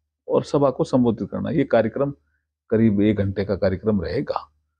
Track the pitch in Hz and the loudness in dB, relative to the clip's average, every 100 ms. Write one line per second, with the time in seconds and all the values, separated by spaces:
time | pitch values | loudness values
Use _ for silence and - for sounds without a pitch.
0 | _ _ - - - 151 139 127 165 131 | _ _ -2 -2 0 0 2 0 0 2
1 | 120 101 98 98 101 143 - 117 110 123 | 2 0 -4 -6 -4 -2 2 2 0 -2
2 | 139 - _ _ _ _ - 110 113 101 | -4 -4 _ _ _ _ -2 2 4 4
3 | 104 107 101 98 98 95 95 92 110 104 | 2 2 -2 -2 -4 0 0 0 -2 -2
4 | 78 120 - - - _ _ _ | -2 -6 -4 -6 -8 _ _ _